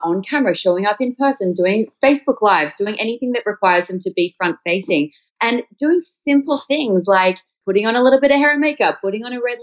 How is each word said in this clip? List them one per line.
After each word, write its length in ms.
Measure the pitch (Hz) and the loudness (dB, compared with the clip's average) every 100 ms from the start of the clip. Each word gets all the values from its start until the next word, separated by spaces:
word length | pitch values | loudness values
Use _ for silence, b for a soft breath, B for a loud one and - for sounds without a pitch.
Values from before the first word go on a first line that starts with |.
on 200 | 170 185 | -4 -4
camera, 320 | 190 294 220 | -2 -2 0
showing 300 | 170 185 180 | 0 0 0
up 160 | 202 208 | 0 -2
in 140 | 254 | -4
person, 400 | 247 277 269 185 | -2 -2 0 -2
doing 320 | 180 180 214 208 _ | 0 0 0 -2 _
Facebook 400 | 269 285 - - | 2 2 0 0
Lives, 320 | 208 175 151 - | 2 2 0 -4
doing 240 | 202 214 | -6 -4
anything 320 | 226 240 247 | -6 -4 -4
that 140 | 240 - | -4 -4
requires 400 | 202 190 175 175 | 0 2 2 0
them 140 | 185 | -6
to 120 | 185 | -6
be 200 | 180 175 - | -4 -4 -2
front-facing, 720 | 175 160 170 185 185 156 147 b b - | -4 -4 -4 -4 -2 -2 -2 b b -6
and 220 | 226 240 - - | -4 -4 -6 -4
doing 240 | 302 339 | 0 0
simple 560 | - - 294 277 277 277 - | -2 -8 0 0 2 -2 -2
things 380 | 294 254 185 190 | -4 0 0 2
like 300 | 190 185 185 _ _ | 2 2 -2 _ _
putting 220 | 196 190 220 | -2 0 0
on 100 | 240 | 2
a 60 | |
little 180 | 254 269 | 4 4
bit 100 | 277 | 4
of 60 | 277 | 4
hair 140 | 294 | 2
and 80 | 294 | 2
makeup, 380 | 302 294 180 - | 0 0 -2 -2
putting 220 | 196 208 | -4 -6
on 80 | 240 | -6
a 80 | 247 | -6
red 160 | 240 240 | -6 -4